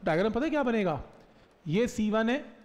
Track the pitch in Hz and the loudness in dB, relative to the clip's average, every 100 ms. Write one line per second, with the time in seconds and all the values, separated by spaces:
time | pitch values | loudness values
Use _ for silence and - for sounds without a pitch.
0 | 190 160 208 226 302 294 254 226 190 143 | 0 2 2 0 -2 0 0 0 0 -2
1 | - - - - - _ - 170 240 - | -8 -20 -20 -20 -20 _ -2 0 0 0
2 | 214 214 226 262 - - | 0 2 2 -2 -4 -18